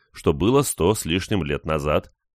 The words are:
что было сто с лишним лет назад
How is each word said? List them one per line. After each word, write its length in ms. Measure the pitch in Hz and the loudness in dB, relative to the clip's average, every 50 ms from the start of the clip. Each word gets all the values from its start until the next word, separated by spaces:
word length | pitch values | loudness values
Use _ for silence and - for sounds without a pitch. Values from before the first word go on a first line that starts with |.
| _ _ _ | _ _ _
что 200 | - - - 82 | -4 0 0 0
было 300 | 69 80 104 127 139 143 | 2 2 2 2 2 2
сто 320 | - - - 80 87 110 | 0 -2 0 2 2 2
с 100 | 107 - | 0 0
лишним 400 | - 80 95 - - 110 101 80 | -2 -2 -2 -2 -2 -2 -2 -2
лет 200 | 71 73 69 - | -2 -4 -6 -4
назад 480 | 80 78 78 71 76 73 90 - - _ _ _ _ _ | -4 -4 -2 0 0 0 -2 -2 -4 _ _ _ _ _